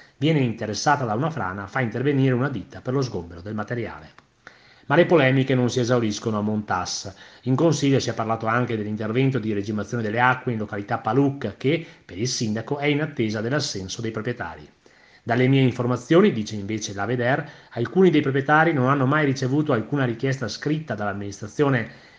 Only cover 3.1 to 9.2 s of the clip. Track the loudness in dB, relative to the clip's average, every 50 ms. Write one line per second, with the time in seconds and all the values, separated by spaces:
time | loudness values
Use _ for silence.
3.1 | -4 -8 -10 -10 -14 -14 -12 -10 -8 -8 -6 -6 -6 -8 -6 -8 -12 -14 -18 -20
4.1 | _ -20 _ _ _ _ _ -20 -20 _ _ _ _ _ _ 4 6 6 6 8
5.1 | 6 6 6 6 6 4 4 4 4 2 2 2 2 0 2 2 2 2 2 0
6.1 | -2 -2 -2 -2 -2 0 0 0 -2 -2 -2 -2 -4 -4 -4 -6 -8 -10 -10 -14
7.1 | -18 -18 -20 -20 -20 -8 _ 0 2 4 4 2 2 2 2 2 2 2 2 0
8.1 | -4 -4 -2 -2 -2 -2 0 0 0 2 0 0 -2 -4 -4 -4 -6 -4 -4 -2
9.1 | 0 2